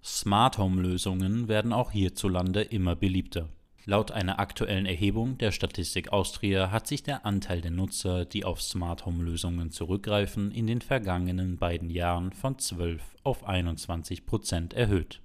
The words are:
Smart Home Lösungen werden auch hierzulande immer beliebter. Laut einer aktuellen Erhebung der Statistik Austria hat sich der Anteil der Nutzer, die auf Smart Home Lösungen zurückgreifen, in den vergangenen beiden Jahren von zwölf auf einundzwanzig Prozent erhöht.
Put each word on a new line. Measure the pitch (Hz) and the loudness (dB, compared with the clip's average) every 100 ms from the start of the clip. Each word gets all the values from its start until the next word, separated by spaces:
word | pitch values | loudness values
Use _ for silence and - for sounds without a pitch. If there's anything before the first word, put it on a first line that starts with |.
Smart | - - 104 101 123 - | -6 -4 2 6 6 4
Home | 95 92 | 2 2
Lösungen | 92 92 98 92 95 110 113 | 2 0 0 0 0 0 2
werden | 107 110 | 2 2
auch | 113 123 | 2 0
hierzulande | 104 92 - 101 90 92 92 | 2 0 2 0 2 2 2
immer | 110 110 90 85 | 0 2 2 4
beliebter. | 98 92 85 - 80 - _ - - | 2 2 0 -4 -6 -10 _ -18 0
Laut | 101 107 | 2 2
einer | 107 92 95 | 0 -2 0
aktuellen | 101 - - 98 95 | -2 -2 0 0 0
Erhebung | 82 101 104 117 131 | 2 2 2 0 0
der | 113 | 0
Statistik | 92 - - 85 - - | 0 -2 -2 -2 -2 0
Austria | 101 92 - 104 98 92 | 2 2 0 2 4 4
hat | 110 - | 0 -2
sich | 147 | -6
der | - 139 107 | -4 -4 0
Anteil | 101 - 87 | 0 0 -2
der | 85 | -2
Nutzer, | 85 95 - 95 90 87 | 0 -2 -2 0 0 0
die | 104 | -2
auf | 95 85 | -2 -2
Smart | - - 85 85 - | -4 -2 -2 -4 -4
Home | 85 | -2
Lösungen | 85 85 90 87 82 | -2 -2 -2 -2 -4
zurückgreifen, | - 80 98 104 104 101 - 101 | -6 -2 -2 2 2 2 0 -2
in | 113 113 | 0 0
den | 120 | 0
vergangenen | - 135 98 90 90 90 92 87 | 0 -2 0 0 0 0 -2 0
beiden | 87 85 85 | 0 -2 -2
Jahren | 85 87 87 90 | -2 0 0 -2
von | - 135 135 | -4 -4 -2
zwölf | - 87 85 82 - - | -4 -2 -2 -2 -8 -6
auf | - 123 | -2 -2
einundzwanzig | - 92 87 78 - 85 80 90 - | 0 0 0 -2 -4 -6 -4 -8 -2
Prozent | 110 - 87 85 | -2 0 -2 -2
erhöht. | - 117 95 78 - | 0 2 2 0 -10